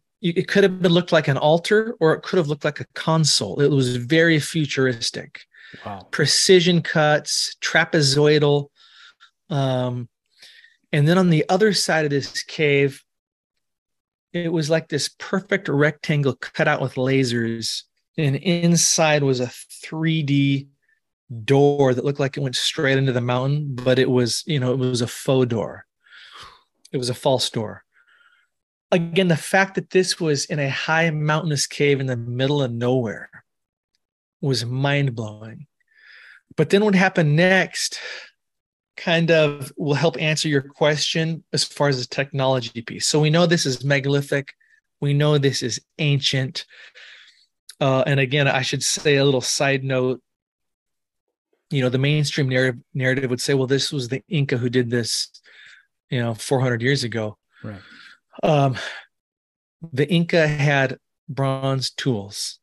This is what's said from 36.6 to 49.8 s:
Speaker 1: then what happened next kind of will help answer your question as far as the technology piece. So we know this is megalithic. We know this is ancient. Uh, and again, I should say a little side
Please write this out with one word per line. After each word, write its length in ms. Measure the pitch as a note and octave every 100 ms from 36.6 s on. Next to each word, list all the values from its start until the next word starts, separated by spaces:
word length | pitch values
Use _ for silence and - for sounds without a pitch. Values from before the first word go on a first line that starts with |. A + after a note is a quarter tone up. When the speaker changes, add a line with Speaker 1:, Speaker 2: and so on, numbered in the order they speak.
| D3
Speaker 1:
then 140 | G3+
what 120 | G#3+ F#3+
happened 420 | F#3+ F#3+ D3+ D3
next 640 | F#3 F#3+ D#3+ - - - - - - _ _ _ _ _ _ -
kind 340 | F#3+ E3 E3
of 400 | D#3+ D3+ D3 C3+ -
will 180 | D3+ C#3+
help 240 | D#3+ -
answer 260 | D#3 D#3 D#3+
your 140 | C#3+
question 840 | C3+ - D3+ D3 - E3 D#3+ D#3+ -
as 100 | D3+
far 240 | - - C#3+
as 120 | B2+
the 60 | B2
technology 760 | - C#3 C3+ C3 C3 A2+ A#2
piece. 260 | - B2 -
So 120 | D3+
we 100 | D3+
know 160 | E3 F3
this 200 | E3+ C#3
is 180 | B2
megalithic. 720 | C#3 C#3 C#3 C#3+ C#3+ C#3 C#3 - _ _ _ -
We 140 | C#3+
know 240 | C#3+ D3+ D3
this 260 | C3+ B2
is 160 | B2 - _ -
ancient. 680 | D3+ C#3+ - C3+ C3 - - - - - - - - _ _ _ - -
Uh, 240 | C#3 C3 D3
and 140 | C#3
again, 280 | B2+ D3 C3+
I 140 | C3
should 220 | B2 C#3
say 320 | - - D3+ C#3
a 100 | C#3
little 160 | C3
side 420 | - - C#3 C#3